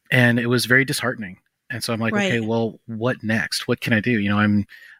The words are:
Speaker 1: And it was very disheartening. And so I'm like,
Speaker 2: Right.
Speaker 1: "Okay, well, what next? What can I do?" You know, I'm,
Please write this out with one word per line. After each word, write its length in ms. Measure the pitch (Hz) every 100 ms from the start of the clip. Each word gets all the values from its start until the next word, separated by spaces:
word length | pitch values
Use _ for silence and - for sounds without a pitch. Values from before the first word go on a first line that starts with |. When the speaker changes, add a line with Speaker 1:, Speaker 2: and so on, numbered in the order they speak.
| -
Speaker 1:
And 300 | 127 120 120
it 80 | 120
was 180 | 123 107
very 200 | 127 135
disheartening. 520 | 143 120 117 95 92 _ _ -
And 140 | 113
so 100 | -
I'm 60 | 113
like, 160 | 113 151
Speaker 2:
Right. 160 | 196
Speaker 1:
"Okay, 80 | 117
well, 400 | 110 117 113 - -
what 340 | 110 120 -
next? 440 | 107 110 - - -
What 140 | 120
can 120 | -
I 60 | 110
do?" 200 | 120 113
You 100 | 101
know, 100 | 104
I'm, 260 | 104 104 101 - -